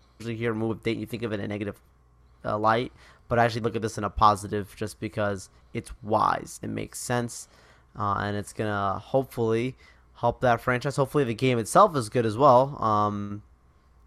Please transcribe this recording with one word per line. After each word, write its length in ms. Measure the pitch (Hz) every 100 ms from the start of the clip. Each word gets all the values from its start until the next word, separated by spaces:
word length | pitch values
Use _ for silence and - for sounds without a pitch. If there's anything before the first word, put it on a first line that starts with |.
| _ -
usually 180 | 113 110
hear 160 | 117
move 300 | 110 113 104
date, 140 | 113 110
you 80 | 107
think 160 | 113
of 120 | 117
it 60 | 104
in 60 | 104
a 20 |
negative, 320 | 104 101 - _ _ _ _ _ _ 117
uh, 120 | 107
light, 360 | 110 113 127 - - - -
but 100 | 117
I 60 |
actually 180 | 117 117
look 140 | 110 110
at 60 |
this 160 | 107 -
in 80 | 104
a 40 |
positive 640 | - 107 101 101 104 95 -
just 240 | 107 -
because 480 | 110 113 104 98 - _ _
it's 180 | 120 - -
wise. 600 | 104 107 101 50 - -
It 60 | 107
makes 300 | 110 107 -
sense, 500 | - 123 120 - - _ - _ _ -
uh, 140 | 104 101
and 180 | 101 104
it's 160 | 98
gonna 460 | - 110 104 101 95
hopefully 760 | - 131 131 - 113 113 127 131 - _ _
help 260 | - 120 -
that 200 | 123 117
franchise. 340 | - 123 143 135
Hopefully 300 | 131 147 123
the 80 |
game 240 | 107 131 120
itself 340 | 107 175 208 151
is 100 | 107
good 180 | 127 113
as 120 | 104
well. 440 | 143 123 135 113
Um, 600 | 107 107 104 101 101 104 - _ _ _ _ _